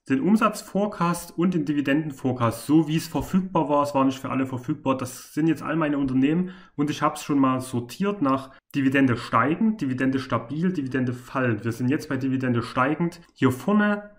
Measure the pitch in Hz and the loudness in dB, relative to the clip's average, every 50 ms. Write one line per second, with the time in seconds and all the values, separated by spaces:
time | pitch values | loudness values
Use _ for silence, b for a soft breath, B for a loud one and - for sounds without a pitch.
0 | _ - 135 135 135 180 214 214 233 208 208 - - - - 185 208 208 - - | _ -2 -2 0 2 2 4 4 4 2 0 -2 -8 -6 -2 -2 -2 -2 -2 0
1 | 175 170 170 170 - - - - 170 190 175 165 143 156 147 147 135 143 139 156 | 0 0 0 -2 -6 -8 -4 0 0 2 2 0 0 0 -2 0 0 2 0 0
2 | 160 156 135 - - 131 120 120 120 113 110 - - - 147 160 160 147 156 160 | 0 -2 -6 -4 -2 -2 0 0 0 -2 -2 -2 0 4 4 4 4 4 0 -2
3 | - - - 143 120 - - 190 185 185 - 165 151 143 147 143 143 143 - 139 | -2 -4 -4 -6 -4 0 0 -2 0 0 0 0 0 2 2 2 2 2 2 2
4 | 131 135 131 - - 127 123 131 135 127 131 123 - - 139 - - 135 131 131 | 2 2 0 -2 -6 -4 -4 -2 -2 -2 -4 -6 -4 -6 -6 -2 -2 -2 -2 -2
5 | 127 120 - - - - - 151 156 165 151 - - - 151 165 156 147 143 139 | -4 -8 -10 -14 -18 -8 -2 0 2 2 2 0 -2 -4 -2 -2 0 0 0 0
6 | 139 131 127 131 131 143 160 180 185 B B B B B B - 147 147 151 - | 0 2 2 4 4 4 4 2 0 B B B B B B -2 -2 -2 0 0
7 | 151 151 - - - - 147 139 135 131 131 127 123 - - 120 120 - - - | 0 0 -2 -2 -2 0 2 4 4 4 2 0 -4 -4 -4 -4 -4 -6 -6 -2
8 | 190 202 202 202 143 135 135 135 - B B B _ _ - 147 135 135 131 139 | -2 -2 0 0 0 0 0 0 -2 B B B _ _ -4 0 2 2 4 4
9 | 135 131 113 107 - - - 113 117 139 165 180 226 220 214 - 151 135 127 123 | 4 4 2 0 -2 0 2 2 2 2 2 2 2 0 0 0 -2 -4 -2 0
10 | 135 131 131 135 131 - 127 117 117 120 139 156 175 185 180 156 135 123 - 135 | 0 0 0 0 -2 -2 -4 -4 -4 -4 -4 -2 0 0 0 -2 -4 -2 -2 0
11 | 123 123 123 - - - - 135 127 123 113 101 - 117 113 - 127 123 135 156 | 0 -2 -2 -6 -10 -8 -4 -2 0 0 0 0 -2 -4 -2 0 0 0 0 0
12 | 156 - 139 127 135 135 131 127 131 127 120 120 110 - - 139 127 139 156 - | -2 -4 -4 -2 0 0 0 0 0 0 0 0 -2 -2 0 0 0 0 2 0
13 | 170 170 - B B B B - 135 127 123 - - 196 208 208 208 208 208 208 | -2 -2 -2 B B B B 0 2 2 2 0 0 2 2 4 4 2 0 -2
14 | - - - | -4 -10 -20